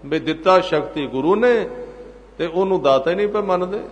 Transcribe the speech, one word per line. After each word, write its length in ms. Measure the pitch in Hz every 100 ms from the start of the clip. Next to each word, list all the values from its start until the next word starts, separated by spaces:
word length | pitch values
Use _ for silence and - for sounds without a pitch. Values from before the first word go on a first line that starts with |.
| 143
ਵੀ 140 | 156
ਦਿੱਤਾ 400 | 151 156 190 185
ਸ਼ਕਤੀ 480 | 180 156 147 156 135
ਗੁਰੂ 280 | 127 147 208
ਨੇ 340 | 247 233 190 - - - - - - -
ਤੇ 80 | 165
ਉਹਨੂੰ 360 | 170 190 185
ਦਾਤਾ 300 | 139 135 139
ਹੀ 40 | 180
ਨਹੀਂ 120 | 208
ਪਏ 140 | 208
ਮੰਨਦੇ 380 | 196 180 180 202 -